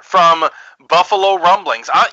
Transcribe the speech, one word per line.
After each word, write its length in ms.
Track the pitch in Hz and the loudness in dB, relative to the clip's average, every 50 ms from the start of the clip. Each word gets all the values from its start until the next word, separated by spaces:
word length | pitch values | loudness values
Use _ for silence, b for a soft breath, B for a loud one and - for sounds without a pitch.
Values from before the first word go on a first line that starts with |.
From 460 | - - - 185 170 165 165 165 156 143 B B B B B _ 135 - | -10 -2 0 2 2 2 2 0 -2 -6 B B B B B _ _ -2
Buffalo 480 | 160 175 180 - 208 190 196 196 196 | -2 -2 0 0 -2 -2 0 0 0
Rumblings. 540 | 180 165 175 190 208 185 147 113 113 113 147 | 0 2 2 0 0 0 -6 -6 -6 -6 -4
I, 160 | - 190 226 - | -2 -2 -2 -2